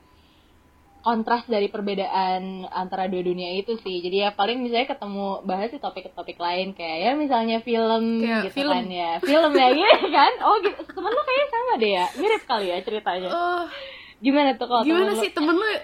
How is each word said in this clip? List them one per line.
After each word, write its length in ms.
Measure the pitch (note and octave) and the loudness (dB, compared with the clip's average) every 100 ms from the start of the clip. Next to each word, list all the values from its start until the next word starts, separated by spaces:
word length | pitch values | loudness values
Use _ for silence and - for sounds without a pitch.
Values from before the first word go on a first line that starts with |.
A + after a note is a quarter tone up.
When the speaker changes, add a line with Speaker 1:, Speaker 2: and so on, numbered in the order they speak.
| _ _ _ _ _ _ _ _ _ _ | _ _ _ _ _ _ _ _ _ _
Speaker 1:
kontras 440 | A3+ A3 A3 A#3 - | -2 0 0 -2 0
dari 220 | G#3+ G3+ | 0 0
perbedaan 960 | G#3+ G3+ G3 F#3+ F#3+ F#3 F#3 F#3+ F#3+ F#3 | -2 -4 -2 -2 0 0 -2 -4 -10 -8
antara 380 | F3+ F#3 F#3+ F#3+ | -6 -4 -4 -2
dua 140 | F#3 | -2
dunia 320 | F3+ F3+ F3 | -2 -2 -4
itu 240 | F#3 G3+ A3+ | -4 -4 -6
sih. 240 | F#3+ F3+ | -6 -6
Jadi 240 | F3 G3 | -2 0
ya 80 | G3+ | 0
paling 240 | G#3 G3+ B3+ | 0 -2 -2
misalnya 300 | A#3+ A#3 C4+ | -2 0 -2
ketemu 560 | C4+ G3+ G3 G3 F#3+ | -6 -6 -6 -4 -6
bahas 240 | G3 F#3+ A3+ | -4 -4 -4
sih 80 | C#4+ | -6
topik-topik 640 | F#3+ F#3 F#3 - F3 E3+ | -10 -10 -14 -14 -14 -6
lain 340 | F3 F3+ F#3+ | -4 -2 -4
kayak 240 | G3 E3 D#3+ | -8 -8 -2
ya 120 | G#3 | 0
misalnya 460 | D4 C#4+ A#3+ A3+ A3+ | 0 0 0 2 -2
film 640 | A#3+ A3+ A3+ A3+ A3+ A3+ | 0 0 2 2 2 0
Speaker 2:
Kayak 160 | A3+ A3+ | 0 0
Speaker 1:
gitu 140 | F#3+ C#4 | -2 -2
Speaker 2:
film. 160 | C#4+ | 0
Speaker 1:
kan 140 | A#3+ G3 | 0 -2
ya. 220 | F3+ E3+ E3 | -4 -4 -2
Film 320 | C4+ D4+ D#4 | 2 4 4
ya, 160 | C#4+ B3+ | 6 6
<laughs> 40 | C#4+ | 6
iya 140 | G#4 - | 6 6
kan? 300 | F#4 D4 D#4+ B4 | 6 6 4 4
Oh 160 | D4+ G#4+ | 2 4
gitu. 220 | F#4 - | 2 -4
Temen 300 | D#4+ F#4+ F#4 | -10 -8 -4
lu 80 | B4+ | -2
kayaknya 260 | C#5+ C5 C#5 | 0 0 0
sama 220 | A#4 B4+ F#4 | -2 -2 0
deh 160 | G#3+ | 2
ya. 140 | F#3 F3+ B3 | 0 -2 0
Mirip 260 | G4+ G#4+ | 0 0
kali 220 | - A3+ F#3+ | 0 -2 -2
ya 100 | F3+ | -4
ceritanya. 480 | G#3 G#3+ G3+ F3+ F3+ | -4 -4 -4 -4 -2
Speaker 2:
Oh. 340 | E4+ F4 F4 E4+ C#5 C5+ - - - | -2 -2 -2 -6 -10 -14 -18 -20 -4
Speaker 1:
Gimana 400 | B3 C#4+ C#4 C4 | 2 4 2 0
tuh 80 | |
kalau 160 | A#3+ B3 | 0 0
Speaker 2:
Gimana 220 | C#4+ E4+ | 2 2
Speaker 1:
temen 80 | G4+ | 2
lu? 80 | G#4+ | 0
Speaker 2:
sih 100 | G4 | -2
temen 240 | F4 D4+ | 0 0
lu, 120 | E4+ G#4+ G4 | 2 0 -4